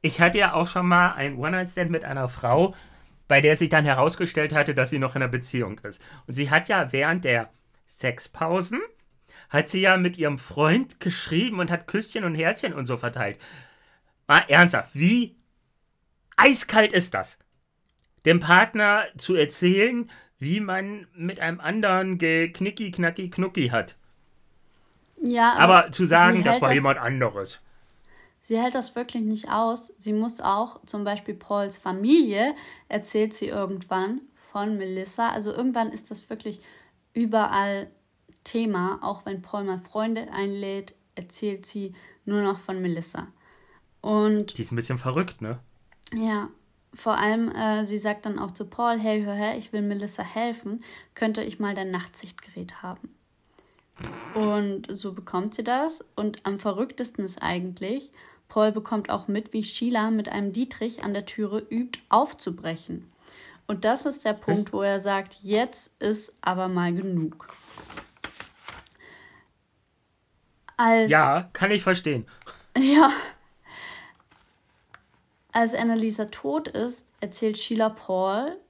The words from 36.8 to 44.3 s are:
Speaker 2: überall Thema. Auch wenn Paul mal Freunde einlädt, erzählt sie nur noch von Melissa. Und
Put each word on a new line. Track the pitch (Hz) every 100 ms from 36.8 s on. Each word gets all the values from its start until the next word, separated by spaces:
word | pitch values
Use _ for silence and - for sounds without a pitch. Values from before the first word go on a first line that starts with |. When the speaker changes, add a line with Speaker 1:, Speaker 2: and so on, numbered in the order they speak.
| _ _ _
Speaker 2:
überall | - 233 220 208 196 202 196 - _ _ _ _ _
Thema. | - 226 226 185 185 -
Auch | - 196 -
wenn | 196
Paul | 185 208
mal | 196 185
Freunde | 185 214 220 220 233
einlädt, | - 196 202 196 196 196 _ _ -
erzählt | 175 - 208 196 190
sie | 208 196 185 - _
nur | - 202
noch | 202 196
von | - 190
Melissa. | 180 170 165 - - _ _ _ _ _ _ _
Und | - 214 214